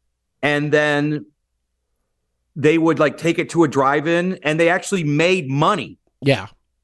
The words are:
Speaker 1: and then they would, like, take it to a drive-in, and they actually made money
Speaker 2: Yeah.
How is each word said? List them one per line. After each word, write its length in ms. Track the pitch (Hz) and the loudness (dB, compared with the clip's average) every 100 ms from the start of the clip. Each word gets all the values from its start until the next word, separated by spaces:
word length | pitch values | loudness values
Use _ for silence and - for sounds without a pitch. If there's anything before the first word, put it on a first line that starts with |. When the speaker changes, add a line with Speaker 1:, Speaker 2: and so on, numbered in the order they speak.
| _ _ _ - | _ _ _ -6
Speaker 1:
and 300 | 143 147 147 | -2 -2 2
then 540 | 151 151 147 147 151 - _ _ _ _ _ _ _ _ _ _ _ _ - | 2 2 0 -2 -4 -8 _ _ _ _ _ _ _ _ _ _ _ _ -2
they 220 | 147 165 | 2 4
would, 200 | 160 160 | 2 2
like, 180 | 151 - | 0 0
take 220 | 165 165 | -4 -2
it 100 | 147 | -2
to 120 | 165 | 2
a 60 | 160 | 2
drive-in, 720 | 131 135 147 147 170 180 185 | 2 0 0 0 -2 -2 -4
and 160 | 151 156 | -4 0
they 100 | 165 | 2
actually 360 | 180 - 196 | 0 -2 -4
made 440 | 151 147 170 185 139 | 0 0 2 0 -2
money 500 | 139 160 208 107 - _ - | 0 0 0 -4 -16 _ -6
Speaker 2:
Yeah. 280 | 139 123 95 _ _ _ | -2 0 -2 _ _ _